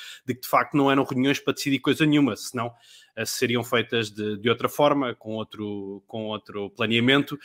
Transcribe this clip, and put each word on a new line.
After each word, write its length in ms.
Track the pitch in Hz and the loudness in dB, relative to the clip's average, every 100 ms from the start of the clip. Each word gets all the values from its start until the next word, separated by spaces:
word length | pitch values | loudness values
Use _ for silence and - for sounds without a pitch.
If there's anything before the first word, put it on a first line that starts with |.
| - - - | -18 -12 -8
de 80 | |
que, 80 | 147 | -8
de 60 | - | 0
facto, 280 | 135 123 147 | 0 2 2
não 140 | 139 | 4
eram 140 | 139 | 4
reuniões 340 | 131 131 135 139 | 2 2 2 0
para 160 | - | -2
decidir 240 | 139 143 135 | -2 -2 0
coisa 260 | 151 127 | 2 2
nenhuma, 320 | 156 147 139 101 | 4 4 4 0
senão, 340 | - 123 117 117 - - _ - | -6 -6 -8 -10 -20 -20 _ -8
eh, 80 | |
seriam 400 | 113 - 120 120 | -6 -2 0 0
feitas 460 | 113 120 113 117 107 | 0 0 0 -2 -4
de, 260 | 104 107 104 | -4 -6 -2
de 140 | 113 | 0
outra 180 | 117 123 | 0 0
forma, 460 | - 147 143 127 | 4 4 4 -2
com 220 | 110 110 110 | -6 -8 -8
outro, 680 | 107 - 104 101 98 98 - | -8 -8 -8 -8 -10 -12 -12
com 200 | 113 107 | -10 -6
outro 420 | 107 - 104 101 | -8 -8 -10 -8
planeamento 720 | - 110 117 120 139 143 143 | -4 0 2 4 4 2 -6